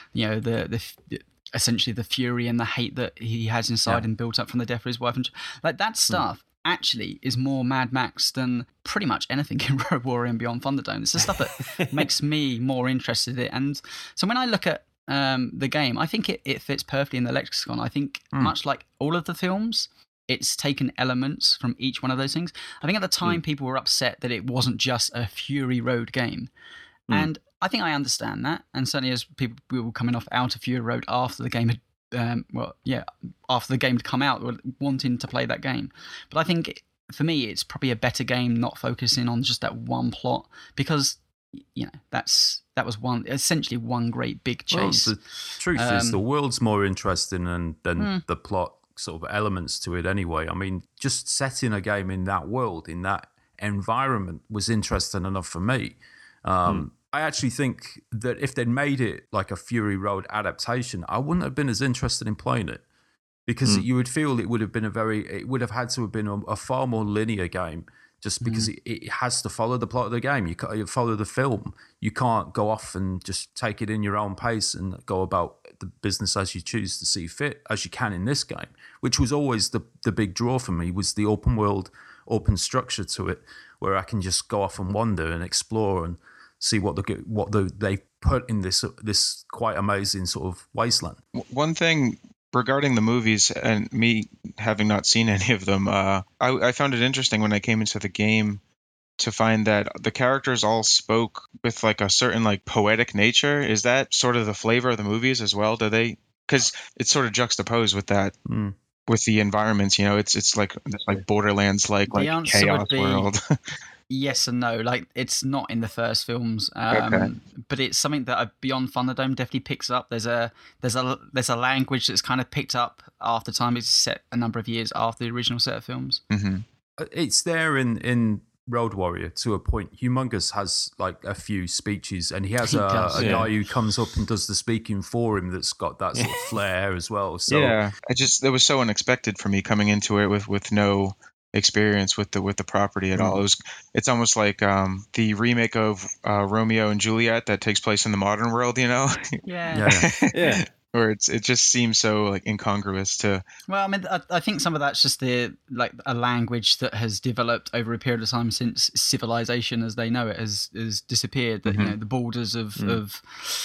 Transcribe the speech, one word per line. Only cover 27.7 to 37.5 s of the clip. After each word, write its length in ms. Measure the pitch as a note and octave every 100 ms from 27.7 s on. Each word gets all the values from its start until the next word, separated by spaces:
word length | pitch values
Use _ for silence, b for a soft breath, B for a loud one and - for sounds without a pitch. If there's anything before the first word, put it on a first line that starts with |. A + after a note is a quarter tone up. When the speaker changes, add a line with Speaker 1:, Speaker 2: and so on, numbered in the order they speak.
| A3+
Speaker 1:
I 120 | E3+
understand 520 | C#3+ C#3 - A2+ G#2 C3+
that. 200 | - _ C3+
And 120 | B2+
certainly 240 | C#3 B2+
as 120 | B2
people, 340 | - - B2 A#2 -
we 100 | B2+
were 100 | A#2
coming 240 | - A#2+ A#2+
off 120 | -
out 240 | B2 B2+ -
of 60 |
Fury 180 | - B2
Road 240 | A#2 A#2+ -
after 340 | B2 B2+ -
the 80 | A#2+
game 200 | B2 A#2
had, 100 | A#2 _ _ - B2
um, 300 | A#2 A#2 -
well, 220 | A#2+ A#2+ -
yeah, 220 | B2+ B2 - - - - -
after 240 | B2 -
the 40 | C3
game 160 | C3 A#2+
had 80 |
come 180 | - B2+
out, 220 | C#3 B2
were 140 | A#2+ A#2+ B2+ C3
wanting 380 | C#3 C3 C3 B2
to 100 | -
play 200 | B2+ A#2+
that 140 | B2+
game. 300 | C3+ B2 - B B B B
But 80 | D3+
I 20 |
think 400 | D#3+ E3 - - _ _ -
for 120 | -
me, 220 | D#3 D3+
it's 180 | A2